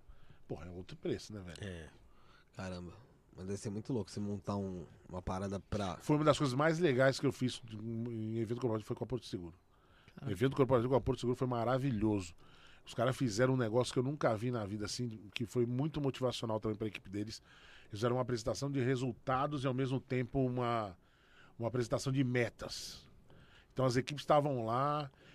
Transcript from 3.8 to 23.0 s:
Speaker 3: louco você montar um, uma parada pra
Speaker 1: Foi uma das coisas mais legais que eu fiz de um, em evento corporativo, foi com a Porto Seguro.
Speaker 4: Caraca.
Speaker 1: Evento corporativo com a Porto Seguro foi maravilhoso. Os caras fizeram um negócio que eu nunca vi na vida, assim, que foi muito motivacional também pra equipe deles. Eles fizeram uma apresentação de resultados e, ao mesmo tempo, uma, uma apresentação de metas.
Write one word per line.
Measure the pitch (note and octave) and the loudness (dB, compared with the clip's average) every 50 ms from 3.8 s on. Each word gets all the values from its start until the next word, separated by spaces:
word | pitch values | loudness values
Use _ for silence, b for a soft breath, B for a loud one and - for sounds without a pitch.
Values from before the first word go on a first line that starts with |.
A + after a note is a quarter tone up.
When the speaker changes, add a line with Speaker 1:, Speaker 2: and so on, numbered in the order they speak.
| - - C3+ | -4 -2 -2
Speaker 3:
louco | G#2+ G2 - | -2 -2 -4
você | - G#2+ | -4 -4
montar | G#2 G2+ G#2 G2 - G#2 G2+ | -4 -4 -4 -4 -4 -2 -2
um, | G2+ G2 F#2+ F#2 F2 D#2+ - - - - - | -2 -2 -4 -4 -8 -10 -12 -16 -20 -14 -12
uma | F2+ F2+ | -10 -8
parada | - G#2 F#2+ F#2+ G2+ G2 G2 F#2 - - | -6 -4 -4 -2 -2 -4 -4 -6 -6 -4
pra | - G2+ G2 F2+ E2 - | -4 -2 -2 -2 -4 -2
Speaker 1:
Foi | - - D3+ | 0 2 2
uma | D3 D#3 | 4 6
das | D3+ - | 4 4
coisas | - D3 B2+ B2 | 4 2 0 2
mais | C#3 D3+ - D#3 | 2 2 2 2
legais | E3 F3+ D3 B2 B2+ C3 C3+ B2+ - | 4 2 4 4 6 6 4 4 4
que | C#3+ | 0
eu | C3 | 0
fiz | - - B2+ A#2+ - - - | 0 0 -2 -2 -2 -4 -10
de | - G#2+ | -10 -10
um, | G#2 A2 A#2 A2+ A2+ A#2 A#2+ | -8 -6 -6 -4 -4 -4 -4
em | A#2 A2 A2 A2 A2+ A2+ | -4 -4 -4 -2 -2 -2
evento | A2+ G#2 A#2+ A#2+ | 0 -2 -2 0
corporativo, | C3+ A2+ A2 G#2+ G#2+ | 0 0 0 -2 -2
foi | - B2 | -4 -6
com | - A#2+ | -4 -4
a | |
Porto | A2 C3 A2+ - | -4 -4 -4 -4
Seguro. | - A#2+ F#2 F2 E2 E2 - _ _ b b b b b b b b b | -6 -8 -6 -6 -8 -14 -16 _ _ b b b b b b b b b
Speaker 4:
Caraca. | - C#3+ C3+ | -8 -6 -4
Speaker 1:
Evento | F#2+ F2 B2 C3+ C#3 | 0 2 2 4 4
corporativo | C#3+ C3 A#2+ C3+ A#2 A#2 B2+ | 4 4 6 6 4 4 4
com | C3+ | 2
a | A#2 | 2
Porto | - C#3 B2 - | 2 2 0 0
Seguro | A#2+ B2 B2 | 0 0 0
foi | - C3+ | 2 0
maravilhoso. | B2+ B2 A#2 A2+ A#2+ C3+ B2+ C3+ C#3+ A2 G2+ G#2+ A2 G#2 G2+ F2 - - B B B B B B B B B B | 0 0 2 2 2 2 2 2 2 2 4 4 4 4 2 0 -4 -10 B B B B B B B B B B
Os | - - | -8 -2
caras | - A#2 C3+ B2+ | 0 2 2 2
fizeram | - C#3 A2+ F#2+ A#2 C3 C3 C3 | 2 0 0 2 4 4 4 4
um | |
negócio | B2+ A#2 G#2+ G#2+ B2+ B2 - - | 4 2 2 2 2 2 2 2
que | C3 | 0
eu | B2 | 2
nunca | C#3 D3+ D3 D#3+ B2 A2 | 0 2 2 2 2 4
vi | G2+ A#2+ B2+ | 2 2 0
na | B2 A2+ G#2 | 0 0 0
vida, | F#2+ G#2+ G#2 G#2 | -2 -2 -2 -2
assim, | - - - B2 A#2 A2 - G2+ G2 - | -2 -2 -2 -4 -4 -4 -8 -10 -8 -6
que | - A#2+ | -4 -4
foi | - - B2+ A#2 | 0 2 2 2
muito | A#2+ B2 C3 D3 D#3+ - D3+ | 2 2 0 0 0 0 0
motivacional | C#3 C3+ - - B2+ A#2+ - - B2 A#2 A2 G#2+ | 0 0 0 0 0 0 0 -2 -2 0 0 0
também | - A2 G#2+ | 0 0 -2
pra | F#2+ A2+ | -2 -2
equipe | G#2 - - - G2 | -4 -4 -6 -10 -6
deles. | F#2+ G2+ G#2 G#2+ - - - B B B B B B B B | -4 -4 -4 -6 -8 -12 -16 B B B B B B B B
Eles | B G#2+ G2+ | B -4 0
fizeram | A#2 A#2+ B2 | 0 2 2
uma | B2+ | 2
apresentação | B2 A2+ B2 A2 - B2+ G#2 - C3+ C#3+ | 0 0 -2 -2 -2 -2 -2 -2 -2 -2
de | C#3 C#3 | 0 2
resultados | A#2+ C3 C3+ A#2+ C3+ B2 A#2 - - C3+ C3 C3 C#3+ D3 D3+ C#3 C3 | 2 2 2 2 0 -2 -4 -4 -2 0 0 2 0 0 -2 -2 0
e, | |
ao | C3+ B2 | 0 0
mesmo | C3 C3+ B2 C3+ B2 | 0 0 0 0 -2
tempo, | - - B2+ B2+ B2 - - C#3 C3 | -2 -2 -2 -2 -2 0 0 0 2
uma, | B2+ B2 B2 A#2+ A#2 A#2 A2+ G#2+ G2 F#2 - b b b b b b b b b b b | 2 2 0 0 2 2 0 0 -2 -6 -12 b b b b b b b b b b b
uma | b A#2 A2 | b -4 -2
apresentação | A2+ B2 A#2 - C3+ A#2+ - C#3 C3 | 0 0 0 0 0 0 0 0 2
de | C#3 C3 | 2 2
metas. | B2 B2+ B2 A#2 G#2 - - - - - - - - - - | 4 4 2 2 2 0 -6 -10 -8 -8 -8 -10 -12 -14 -16